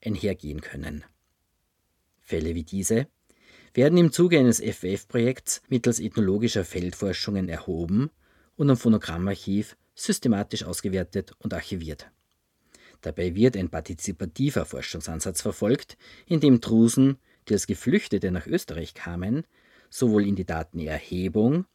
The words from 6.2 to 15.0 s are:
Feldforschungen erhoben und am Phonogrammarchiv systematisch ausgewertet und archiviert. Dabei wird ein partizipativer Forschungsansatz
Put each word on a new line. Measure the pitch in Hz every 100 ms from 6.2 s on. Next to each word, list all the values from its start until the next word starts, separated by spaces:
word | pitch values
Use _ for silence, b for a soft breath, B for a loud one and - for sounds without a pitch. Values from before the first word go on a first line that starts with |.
| 101 101 117 110
Feldforschungen | 90 95 90 - 98 90 - 101 90
erhoben | 82 - 82 85 101 147 _ _ _ _ _
und | 143
am | 127
Phonogrammarchiv | 120 110 - 82 95 98 - 98 104 - _ -
systematisch | - - - 101 104 107
ausgewertet | 92 85 104 92 87 98 95 -
und | - 85
archiviert. | - 95 80 73 - _ _ _ _ _ b b b b
Dabei | - 80 90
wird | 87 120 113
ein | 90
partizipativer | 80 80 87 - 92 92 - 139 123 80
Forschungsansatz | 65 - -